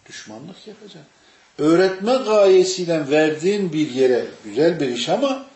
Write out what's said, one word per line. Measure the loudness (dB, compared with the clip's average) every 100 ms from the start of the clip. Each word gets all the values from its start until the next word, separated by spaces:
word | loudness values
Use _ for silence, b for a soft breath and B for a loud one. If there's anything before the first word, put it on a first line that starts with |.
| -20
Düşmanlık | -20 -20 -18 -20 -20 -20
yapacak. | -20 -20 -20 -20 b b b b -2
Öğretme | 2 4 2 0 -2
gayesiyle | -2 2 4 6 6 4 -2 -4 -4 0
verdiğin | 2 2 0 -2 -2 -2
bir | -4 -4
yere | 0 2 0 -4 -10
güzel | -8 0 0 0
bir | -4
iş | -6 -4
ama | -2 -2 -4 -10